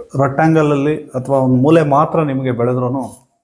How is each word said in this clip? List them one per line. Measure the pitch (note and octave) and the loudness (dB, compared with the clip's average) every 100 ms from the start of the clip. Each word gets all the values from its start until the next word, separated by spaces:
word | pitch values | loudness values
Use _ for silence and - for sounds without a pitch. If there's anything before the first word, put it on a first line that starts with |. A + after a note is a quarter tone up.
| - C3+ | -6 -2
ರೆಕ್ಟಾಂಗಲ್ | C#3 C#3 D#3+ D#3+ D3 | -2 0 2 2 2
ಅಲ್ಲಿ | C#3+ C#3+ D3+ - | 0 -2 -4 -6
ಅಥವಾ | B2+ C3 C3+ | -8 -2 0
ಒಂದು | C3 B2 | 2 2
ಮೂಲೆ | C3+ E3 | 4 4
ಮಾತ್ರ | D3+ C#3 D#3+ E3 | 4 2 2 0
ನಿಮಗೆ | D3+ C3+ C3 | -2 -2 -4
ಬೆಳೆದ್ರೂ | A#2 A#2+ B2+ B2 C3+ A#2+ - _ _ | -2 -2 -2 -2 -4 -8 -14 _ _